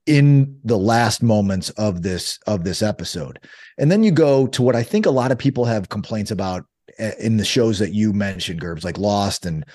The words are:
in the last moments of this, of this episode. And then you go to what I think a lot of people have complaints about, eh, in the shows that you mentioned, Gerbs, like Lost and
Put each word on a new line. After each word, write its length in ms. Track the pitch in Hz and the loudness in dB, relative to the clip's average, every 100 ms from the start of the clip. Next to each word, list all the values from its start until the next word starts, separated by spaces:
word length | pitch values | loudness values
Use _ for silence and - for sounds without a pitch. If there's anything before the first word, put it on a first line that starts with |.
| - | 2
in 540 | 147 143 139 139 - | 4 6 6 4 -2
the 140 | 110 110 | -2 0
last 460 | 101 117 113 - | 2 4 2 2
moments 480 | 117 107 101 95 - | 2 2 2 -2 -4
of 320 | - 107 90 | -4 -4 -2
this, 340 | 92 90 - - - | -4 -6 -8 -8 -4
of 180 | 104 | -4
this 200 | 87 87 | -4 -2
episode. 560 | 107 - - 85 69 64 - - - - | -4 -4 -8 -10 -12 -14 -20 -20 -18 -2
And 120 | 147 | 2
then 120 | 202 | 4
you 80 | 220 | 4
go 340 | 160 151 135 127 | 4 4 4 2
to 160 | - | 2
what 140 | 123 120 | 2 2
I 80 | |
think 240 | 123 208 196 | 0 0 0
a 100 | 131 | 0
lot 100 | 127 | 0
of 80 | 123 | 0
people 260 | 143 123 120 | 0 0 0
have 240 | 110 90 | -2 -4
complaints 400 | 104 - 110 98 | -8 -6 -6 -6
about, 360 | 95 95 90 - _ _ - | -6 -6 -6 -10 _ _ -10
eh, 140 | 107 - | -10 -6
in 180 | 113 110 | -2 0
the 80 | 98 | 0
shows 340 | 131 113 98 | 2 2 0
that 160 | 98 104 | -2 0
you 180 | 107 | 0
mentioned, 480 | 101 98 90 95 85 | 0 -2 -6 -8 -8
Gerbs, 220 | 87 82 | -8 -8
like 160 | 90 85 | -8 -4
Lost 480 | 101 101 98 - 90 | 0 0 0 -4 -6
and 180 | 78 - | -8 -8